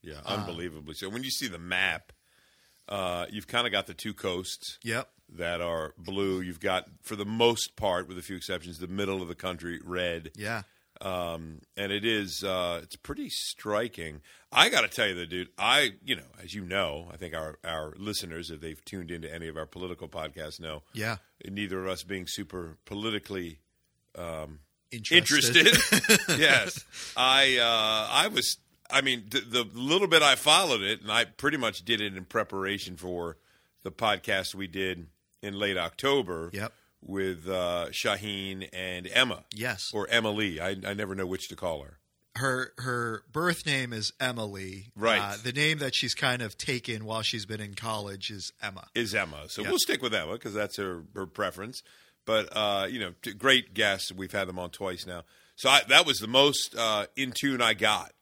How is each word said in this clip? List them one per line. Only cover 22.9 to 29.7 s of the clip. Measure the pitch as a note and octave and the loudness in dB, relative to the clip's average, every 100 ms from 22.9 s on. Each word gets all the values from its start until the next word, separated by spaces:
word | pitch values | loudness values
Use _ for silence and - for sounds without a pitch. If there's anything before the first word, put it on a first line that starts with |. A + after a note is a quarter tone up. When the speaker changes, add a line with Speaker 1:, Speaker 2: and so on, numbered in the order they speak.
| G2+ A2 G#2+ - G2 F2 D#2+ _ _ _ _ _ | -6 -4 -4 -4 -6 -6 -12 _ _ _ _ _
Speaker 1:
um, | - E2+ D#2+ D2+ D2+ _ _ _ | -12 -8 -8 -8 -12 _ _ _
Speaker 2:
Interested. | A#2 G#2+ E3+ - D3 B2+ C#3+ G3 | -10 4 6 6 4 8 8 8
Speaker 1:
interested. | - - G#3 - G#3+ | 8 6 4 6 4
Speaker 2:
<laughs> | - D3 | 6 4
Speaker 1:
Yes. | D3+ C3+ G2+ - - - - - | 6 6 4 -4 -10 -14 -8 2
I, | B2+ C3+ C3+ B2+ | 6 8 6 6
uh, | A#2 A2+ A2 A2 G#2+ | 4 4 4 2 2
I | B2+ F#3+ | 2 2
was, | G#3 - - _ _ - | 2 0 -2 _ _ 0
I | C3 | 2
mean, | C3+ B2 G#2 | 2 -2 -2
th-, | B2 A#2 | -4 0
the | A#2+ A2+ | -2 -2